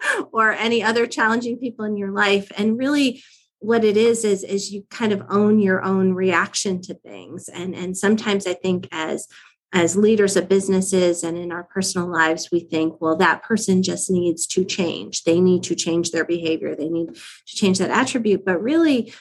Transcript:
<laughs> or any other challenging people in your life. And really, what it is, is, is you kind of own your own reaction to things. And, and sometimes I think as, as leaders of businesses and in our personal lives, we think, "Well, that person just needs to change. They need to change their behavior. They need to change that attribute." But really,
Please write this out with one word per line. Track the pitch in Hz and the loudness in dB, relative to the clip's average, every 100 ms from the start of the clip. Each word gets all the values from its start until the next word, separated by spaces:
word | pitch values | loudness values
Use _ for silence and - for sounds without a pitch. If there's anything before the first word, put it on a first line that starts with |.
<laughs> | 494 508 - | -2 -2 -2
or | 220 220 | 2 2
any | 160 220 233 | 2 0 0
other | 208 233 240 | 2 0 0
challenging | - 226 226 240 247 | 0 0 0 -2 -6
people | 254 220 | -8 -6
in | 214 208 | -6 -4
your | 196 | -4
life. | 202 202 196 190 - | 0 2 2 -2 -2
And | 214 226 | 0 0
really, | 262 294 269 240 - _ _ _ 214 | 0 2 0 -2 -12 _ _ _ 0
what | 233 | 2
it | 220 208 | 4 4
is, | 233 226 | 4 2
is, | 214 190 | 0 -2
is | - 196 196 | -2 -6 -6
you | 202 - | -12 -12
kind | - 226 | -4 -2
of | 202 - | -2 -2
own | 196 208 214 | 2 4 4
your | 196 190 | 4 2
own | 190 190 190 | 0 2 2
reaction | 185 185 170 190 - 208 185 | 2 2 2 0 -4 -4 -4
to | 185 | -8
things. | 170 - 101 90 165 - | -16 -16 -18 -16 -16 -14
And, | - 190 180 | -12 -10 -8
and | 180 185 | -8 -2
sometimes | 202 214 214 202 196 | 0 2 2 -2 -2
I | |
think | 180 185 180 - | -4 -2 -2 -4
as, | 160 160 160 - - - _ _ | -8 -6 -6 -10 -20 -20 _ _
as | 185 170 185 | 2 2 4
leaders | 214 220 196 196 | 4 6 4 2
of | 185 | 2
businesses | 196 196 190 190 190 180 170 | 2 2 0 2 2 2 2
and | 170 170 | -2 -6
in | 175 | -6
our | 170 | -10
personal | 175 196 185 185 175 | -8 -6 -4 -2 -2
lives, | 165 160 170 - | 2 2 0 -2
we | 175 | -4
think, | - 160 160 160 | -2 -2 -2 -2
"Well, | 160 160 | -2 2
that | 180 156 | 2 0
person | - 220 220 185 | -2 -2 2 2
just | 185 170 - | 2 -2 -2
needs | 185 175 165 - | 0 0 -2 -2
to | - | -2
change. | 185 - 170 - 98 - | -2 0 -2 -4 -8 -6
They | - 170 | 0 4
need | 185 180 | 4 4
to | 180 170 | 0 -4
change | - 165 165 | -2 -2 0
their | 165 | -2
behavior. | 156 170 165 160 151 - | -2 -2 -2 -2 -4 -6
They | 151 | -4
need | 165 165 - | -4 -6 -10
to | - - - - | -20 -20 -16 -2
change | 202 185 | 2 2
that | 190 | 0
attribute." | 233 254 254 220 190 196 | 0 0 0 0 0 0
But | 180 | -2
really, | 214 320 320 262 220 - | 0 2 2 2 -2 -12